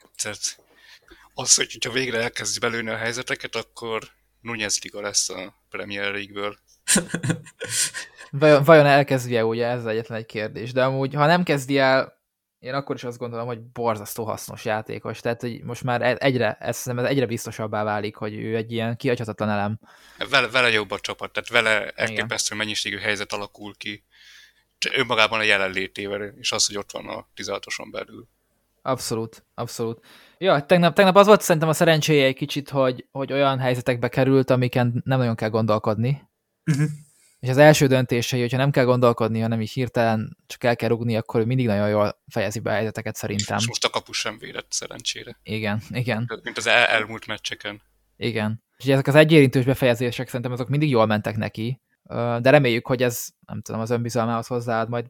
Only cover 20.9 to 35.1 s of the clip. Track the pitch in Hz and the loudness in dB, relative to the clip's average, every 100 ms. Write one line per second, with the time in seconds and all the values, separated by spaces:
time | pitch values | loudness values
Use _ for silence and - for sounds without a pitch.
20.9 | 98 - 104 98 - 104 117 110 107 - | -6 -8 -10 -10 -8 -2 0 2 0 -2
21.9 | - 113 110 113 107 - 107 107 107 107 | -6 -4 -4 -4 -4 -4 -4 -6 -6 -6
22.9 | 101 107 101 104 104 101 - 104 98 107 | -4 -4 -4 -4 -8 -8 -14 -18 -14 -14
23.9 | 104 _ _ - - - _ _ _ - | -14 _ _ -20 -20 -20 _ _ _ -4
24.9 | 131 120 113 107 110 107 101 95 92 92 | -2 0 2 2 2 2 2 0 -4 -8
25.9 | - 101 101 101 117 117 110 - 101 101 | -8 -8 -8 -8 -8 -4 -2 -2 -4 -10
26.9 | - - - - - 98 98 - - - | -12 -10 -12 -14 -12 -8 -8 -8 -12 -10
27.9 | 101 98 110 - _ _ _ _ _ 135 | -12 -12 -16 -20 _ _ _ _ _ -6
28.9 | 131 - 113 113 - _ - 117 - 113 | -6 -4 -6 -6 -12 _ -12 -10 -6 -8
29.9 | 117 _ - _ - 185 143 - 180 170 | -8 _ -20 _ -4 2 2 4 4 6
30.9 | 156 190 185 202 208 - 165 160 156 165 | 6 6 8 8 8 6 2 2 2 4
31.9 | 160 147 151 131 131 143 147 143 139 131 | 4 4 4 4 2 -6 -6 -4 0 0
32.9 | 127 - 139 135 135 139 131 131 123 123 | 0 -8 -8 -4 0 0 2 0 0 0
33.9 | 120 120 - 131 135 131 127 127 127 123 | -2 0 2 4 4 4 2 2 2 0
34.9 | 120 - | 0 0